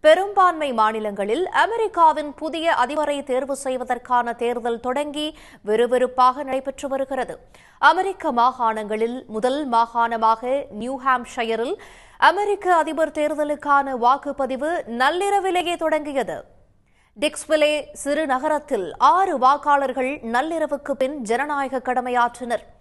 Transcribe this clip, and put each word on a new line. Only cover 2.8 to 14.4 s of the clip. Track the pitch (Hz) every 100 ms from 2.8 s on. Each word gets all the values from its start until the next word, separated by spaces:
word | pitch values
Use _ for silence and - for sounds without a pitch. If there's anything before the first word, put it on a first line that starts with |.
அதிபரை | 254 302 294 285 277
தேர்வு | 254 269 269
செய்வதற்கான | 269 254 254 240 247 247 240 233
தேர்தல் | 233 240 233 233 247
தொடங்கி | 254 294 294 302 - - - 196
விறுவிறுப்பாக | 220 240 247 247 254 254 254 269
நடைபெற்று | 262 269 269 285
வருகிறது. | 269 269 262 233 160 - - - _ 277
அமெரிக்க | 330 370 381 - 240
மாகாணங்களில் | 240 254 226 214 208 220 226 247 -
முதல் | 214 254 277 285 233
மாகாணமாக | 233 240 233 226 220 226 247 269 - 208
நியூ | 233 262 262
ஹாம்ப்ஷயரில் | 254 233 - 233 226 247 403 - - - - 285
அமெரிக்க | 349 415 403 359 339
அதிபர் | 302 302 311 311
தேர்தலுக்கான | 302 302 294 294 294 277 269 254
வாக்குப்பதிவு | 233 269 285 277